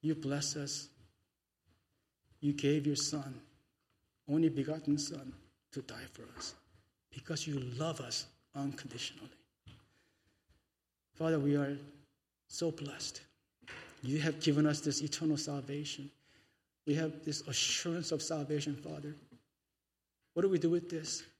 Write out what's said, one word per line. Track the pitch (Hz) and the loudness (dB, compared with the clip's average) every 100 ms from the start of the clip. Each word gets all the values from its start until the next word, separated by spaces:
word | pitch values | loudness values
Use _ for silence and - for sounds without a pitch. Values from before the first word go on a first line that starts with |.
You | 151 151 | 0 0
bless | 135 143 - 151 | 0 0 -2 -2
us. | 139 - - - - _ _ _ _ _ _ _ _ _ _ _ _ _ | -4 -6 -8 -18 -20 _ _ _ _ _ _ _ _ _ _ _ _ _
You | 147 | 0
gave | 143 139 151 147 | 2 4 4 4
your | 139 | 0
Son, | - 151 135 123 - _ _ _ _ _ _ _ - | 0 -2 -4 -10 -14 _ _ _ _ _ _ _ 0
only | 151 160 | 4 4
begotten | 135 135 156 147 147 | 4 0 0 2 2
Son, | - 170 - - - _ _ | 2 -6 -10 -14 -20 _ _
to | - | -10
die | 127 - - | -8 -12 -12
for | - - - | -14 -16 -10
us | - - _ - _ _ _ | -10 -12 _ -20 _ _ _
because | - - 156 160 | -14 -4 -4 -2
you | 143 123 120 | -2 -2 -2
love | 160 160 | -2 -2
us | 123 - - _ _ | -4 -4 -6 _ _
unconditionally. | 139 139 131 123 120 - - - - _ _ - - _ _ _ _ _ _ _ _ _ _ _ _ _ | -4 -2 -4 -10 -6 -8 -8 -18 -20 _ _ -20 -20 _ _ _ _ _ _ _ _ _ _ _ _ _
Father, | - 160 156 | -2 2 2
we | 143 143 | 4 4
are | 139 143 - - - _ _ _ _ | 2 -2 -8 -20 -20 _ _ _ _
so | - 170 | -2 -2
blessed. | 160 139 - - - - _ _ _ - - - - | -2 -8 -6 -8 -10 -18 _ _ _ -16 -16 -16 -8
You | 123 147 | -2 2
have | 156 151 | 2 2
given | 160 147 151 | 4 6 6
us | 147 | 6
this | 147 135 | 2 0
eternal | 151 - 160 147 | -2 0 2 2
salvation. | - 143 127 143 147 - 139 _ _ _ _ _ _ _ - | 0 -4 -4 -4 -4 -8 -10 _ _ _ _ _ _ _ 2
We | |
have | 147 160 156 | 2 2 -2
this | - 143 - | -4 -4 -2
assurance | 127 - - 175 170 156 | 0 2 2 0 -2 0
of | 151 | -2
salvation, | - 160 143 151 147 | 0 -2 0 0 0
Father. | 139 156 151 147 151 - - _ _ _ _ _ _ _ _ _ | -4 -6 -8 -10 -12 -18 -20 _ _ _ _ _ _ _ _ _
What | - | 2
do | 190 | 4
we | 180 | 6
do | 165 | 6
with | 175 170 | 4 2
this? | 160 156 - - _ | -6 -4 -6 -8 _